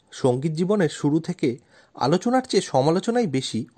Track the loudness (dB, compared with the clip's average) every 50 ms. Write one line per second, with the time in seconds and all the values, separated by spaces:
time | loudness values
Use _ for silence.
0 | _ _ -8 -2 0 0 0 0 -2 -2 -2 -2 0 0 2 2 0 0 0 0
1 | 0 0 0 0 -2 -4 -6 -4 -2 -4 -4 -4 _ _ _ -20 -20 _ -6 -2
2 | 0 2 2 2 2 2 0 0 0 2 0 0 0 2 2 2 4 4 2 0
3 | 0 0 0 0 0 0 0 -2 -4 -2 -4 -6 -6 -8 _